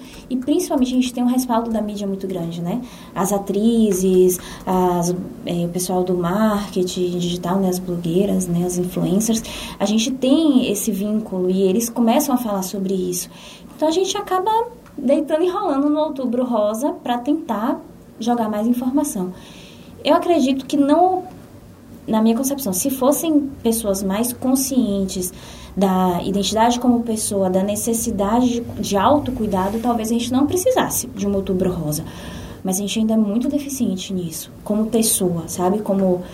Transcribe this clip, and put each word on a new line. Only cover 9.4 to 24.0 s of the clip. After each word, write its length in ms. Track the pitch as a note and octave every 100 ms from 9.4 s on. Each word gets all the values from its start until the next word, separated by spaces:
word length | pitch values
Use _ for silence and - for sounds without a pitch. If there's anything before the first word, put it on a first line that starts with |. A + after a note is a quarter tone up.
| - - - -
a 60 |
gente 260 | G3+ A3 C4
tem 600 | C4 B3+ D#4 D#4+ A#3+ -
esse 180 | G3+ -
vínculo 600 | F#3+ G#3 G#3+ - F#3 F3+
e 100 | F#3
eles 260 | F#3+ G3 A3+
começam 440 | - A3+ C4+ D4
a 40 | B3+
falar 240 | G#3+ G3
sobre 320 | F#3+ G3+ F#3+
isso. 340 | F#3+ F3+ F3+ - - - - - -
Então, 100 | D#4
a 40 |
gente 240 | E4 F#4+ G#4
acaba 340 | G4 F#4 G4 A4 A#4 - - -
deitando 440 | B3 D#4 D#4+ D#4
e 40 | F4+
rolando 400 | F#4 F#4+ C#4 D4
no 120 | D4+
Outubro 440 | D4+ C4 A#3+ A#3+
Rosa 480 | B3 A#3 G#3 A3 D4 F4+
pra 140 | - A#3+
tentar 640 | C#4 D#4+ - G#3 A#3+ D4 - - - -
jogar 300 | A3 A#3+ G#3+
mais 180 | G#3+ A3+
informação. 680 | A#3+ B3+ C#4+ D4 G3 F3+ - - - - - - -
Eu 120 | C4 E4
acredito 500 | F4 E4 B3+ C4+ -
que 100 | D4
não, 460 | C#4 D#4 F#4 F#4 - - - - - - - -
na 160 | - A3
minha 160 | A3+ A3+
concepção, 360 | C4+ C#4 G3+
se 180 | F#3 C#4
fossem 580 | C4 B3+ D4 E4 D4 C4+ -
pessoas 400 | A#3 A3+ G#3+ G3